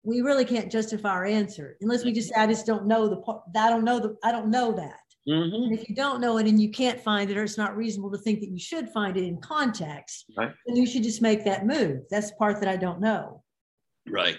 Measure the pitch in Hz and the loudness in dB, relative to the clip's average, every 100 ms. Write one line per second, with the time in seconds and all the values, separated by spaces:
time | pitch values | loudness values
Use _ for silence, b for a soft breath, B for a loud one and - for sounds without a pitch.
0 | 214 240 262 277 247 240 180 220 214 214 | -4 0 4 4 2 0 0 -2 -2 -2
1 | 208 185 190 214 202 - 139 - 208 247 | -2 -2 0 0 0 -6 -14 -6 0 0
2 | 240 226 185 226 214 220 226 208 202 226 | 0 -2 0 4 4 2 0 0 2 4
3 | 214 185 - - - 214 220 233 226 247 | 2 0 -6 -10 -4 2 4 4 2 2
4 | 214 214 226 240 214 247 240 185 147 - | -2 -2 -2 0 2 2 2 -2 -6 -14
5 | _ _ 143 156 170 214 247 220 - 226 | _ _ 0 0 0 0 0 -2 -4 -4
6 | 277 254 240 226 214 214 214 214 254 247 | -2 0 2 4 6 6 4 2 0 0
7 | 220 208 202 202 214 214 208 202 226 202 | 0 0 0 -2 -2 -2 -4 -2 -4 -4
8 | 196 196 220 208 190 180 - 330 233 220 | -6 -4 -2 -2 -2 -10 -8 -8 -6 -4
9 | 202 185 180 175 - 302 262 208 156 147 | -2 -2 -4 -6 -4 -2 -2 -2 -6 -10
10 | - - - - - - 240 240 247 262 | -14 -18 -10 -6 -6 -6 -2 0 2 2
11 | 220 214 226 214 208 190 208 302 180 135 | 0 2 2 2 2 0 2 2 0 -2
12 | - 208 208 - 208 202 190 185 185 175 | -4 -4 -4 0 0 0 0 0 -2 0
13 | 220 196 - - _ _ _ _ _ _ | 0 0 -4 -14 _ _ _ _ _ _
14 | - 98 90 | -6 -2 0